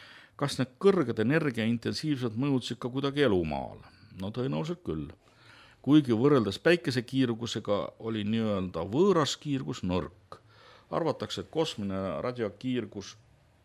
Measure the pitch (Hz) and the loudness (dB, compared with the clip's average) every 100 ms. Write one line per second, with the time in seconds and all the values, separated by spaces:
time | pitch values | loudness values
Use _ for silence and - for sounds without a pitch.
0 | - - - - 143 - 127 - 196 190 | -20 -20 -20 -6 -4 -2 -4 2 4 4
1 | 123 110 110 160 151 113 110 117 110 107 | 2 0 2 2 0 0 0 0 -2 -4
2 | 156 135 123 110 143 131 - 120 123 131 | -4 -2 -2 -2 0 0 -2 -6 -4 -2
3 | 139 139 135 95 78 71 58 50 - - | -2 2 4 4 2 -2 -6 -12 -20 -20
4 | - 92 95 123 131 151 160 175 - 80 | -20 -10 -8 -4 -4 -2 -4 -6 -6 -6
5 | 71 - _ _ - - - - - 151 | -6 -12 _ _ -20 -20 -20 -6 6 6
6 | 127 110 139 139 101 98 160 175 160 123 | 6 4 6 6 4 2 2 2 2 -2
7 | 110 131 127 113 117 117 107 101 - - | -2 0 0 0 -6 -6 -2 -2 -2 -8
8 | 113 110 104 113 110 98 92 82 98 131 | -6 -4 0 0 0 0 -2 -4 -2 2
9 | 202 175 139 - 151 135 139 131 92 90 | 4 4 2 -2 -4 -4 -4 -6 -2 -2
10 | 73 - _ - _ - - - _ - | -2 -10 _ -20 _ -20 -20 -20 _ -2
11 | 160 123 104 - - 156 156 - 101 95 | -2 -2 -6 -8 -6 -2 -2 -4 -4 -4
12 | 95 73 120 123 104 101 127 123 104 104 | -4 -4 -6 -4 -6 -4 -4 -4 -4 -10
13 | - - _ _ _ _ | -14 -16 _ _ _ _